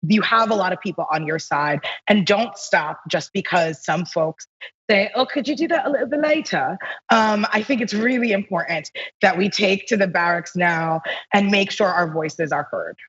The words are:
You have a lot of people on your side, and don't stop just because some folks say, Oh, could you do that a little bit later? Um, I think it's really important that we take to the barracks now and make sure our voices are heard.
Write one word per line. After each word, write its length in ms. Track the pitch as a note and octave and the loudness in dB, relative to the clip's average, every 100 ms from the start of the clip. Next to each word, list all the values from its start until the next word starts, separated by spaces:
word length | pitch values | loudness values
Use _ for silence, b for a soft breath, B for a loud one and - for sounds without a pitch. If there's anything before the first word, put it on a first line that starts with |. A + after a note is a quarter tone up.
| D#3+ | 4
You 160 | G#3+ | 2
have 280 | F#3+ A3+ A3+ | 4 2 4
a 40 | |
lot 180 | G#3+ F#3 | 2 0
of 80 | F3+ | -2
people 260 | G3+ E3 D#3+ | -6 -6 -2
on 160 | D#3 D#3 | -2 -2
your 120 | D#3+ | -4
side, 420 | - D3 D3 D3 B B - | -2 -2 0 -2 B B 2
and 180 | G#3 E3+ | 4 4
don't 300 | G3+ A#3 - | 2 0 -6
stop 440 | - F#3 D3+ D#3+ - | 0 0 0 -8 -4
just 240 | E3+ - | -4 -4
because 520 | G3 F#3 F3+ E3 D#3+ | -6 -2 0 0 -2
some 200 | - D#3+ | -4 -2
folks 420 | F3 - E3 E3+ - _ B _ _ | -2 -2 -2 -4 -16 _ B _ _
say, 200 | G#3 G3+ | 0 2
Oh, 120 | A3+ B3+ | -2 -2
could 220 | - A#3+ | -2 -4
you 80 | D4 | -2
do 120 | D4+ | 0
that 180 | E4 C4+ | 0 0
a 40 | |
little 160 | C#4 B3 | 0 0
bit 140 | D4 | 0
later? 580 | D4+ D#4 - E3 C3+ F#3+ B B _ | 2 0 0 -2 -2 -4 B B _
Um, 360 | A3+ A3 G#3+ G#3+ | 2 4 2 0
I 100 | G#3+ | -2
think 180 | A3 C4+ | 0 -2
it's 140 | A3+ | 0
really 380 | G#3 A3+ B3+ A#3 | 0 0 0 0
important 580 | G3 G3+ F3+ D#3+ E3 D3+ - B _ | 0 0 -4 -2 -6 -6 -14 B _
that 160 | G3+ F3 | 2 4
we 120 | G3+ | 0
take 380 | - G#3 G3 - | 2 2 0 0
to 80 | A3+ | 0
the 100 | G3 | 2
barracks 500 | F3 E3+ E3+ E3+ F3+ | 2 0 0 -2 0
now 460 | F3 E3+ E3 D#3+ - B B | 2 2 0 -2 -2 B B
and 160 | G3+ G3+ | 2 4
make 200 | G3+ G3 | 2 2
sure 180 | - G3+ | 0 0
our 240 | F3 E3+ | 2 0
voices 400 | D#3 D#3+ - D#3+ | 0 -4 -4 -2
are 160 | D3 D3 | -2 -2
heard. 260 | F#2+ E2 - | -6 -8 -10